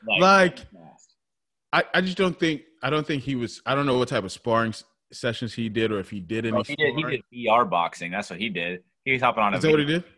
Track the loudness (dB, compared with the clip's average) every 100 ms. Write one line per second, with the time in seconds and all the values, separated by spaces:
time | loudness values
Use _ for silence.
0 | -2 4 6 8 6 2 -18 -20 -20 _
1 | _ _ _ _ _ _ _ 0 2 0
2 | -2 0 -2 0 -2 -2 -8 _ -2 -2
3 | -2 -4 -4 -4 -4 -8 -2 0 2 2
4 | 2 -2 -4 -6 0 2 2 -4 -14 _
5 | _ -6 -6 -4 -8 -6 -4 0 0 -2
6 | -6 -10 -6 -4 -2 -2 -2 -2 -2 0
7 | -4 -6 -8 -6 2 4 4 0 -2 -4
8 | -8 -8 -8 -8 -6 -4 -4 -6 _ _
9 | -4 0 0 2 0 2 2 2 2 -2
10 | -6